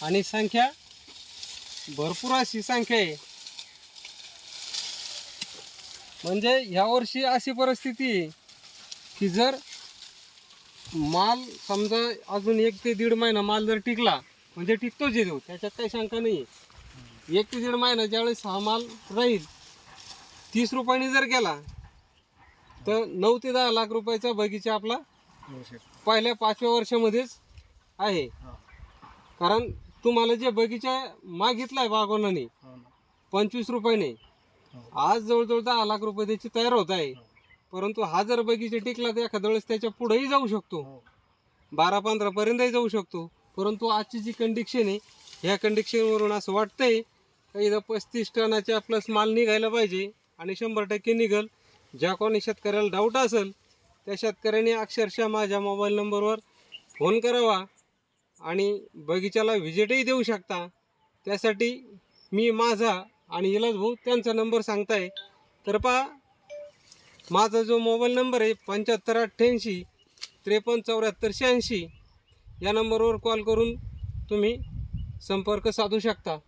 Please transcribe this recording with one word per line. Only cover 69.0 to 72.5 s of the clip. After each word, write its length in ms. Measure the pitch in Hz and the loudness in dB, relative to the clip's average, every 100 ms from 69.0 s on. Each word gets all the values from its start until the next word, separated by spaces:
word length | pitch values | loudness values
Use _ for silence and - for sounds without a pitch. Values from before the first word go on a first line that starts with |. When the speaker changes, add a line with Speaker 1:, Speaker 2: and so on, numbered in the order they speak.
| - 226 | 0 0
Speaker 1:
अठ्ठ्याऐंशी 640 | 226 _ 233 240 226 185 180 _ _ _ - _ - | 0 _ 2 2 -2 -6 -8 _ _ _ -20 _ 0
त्रेपन्न 360 | 208 214 240 | 0 2 -2
चौऱ्याहत्तर 500 | 226 226 220 196 226 | 0 0 0 0 -4
शहाऐंशी, 520 | 202 262 247 226 220 165 - - _ _ _ - | 0 2 2 2 -4 -6 -14 -20 _ _ _ -20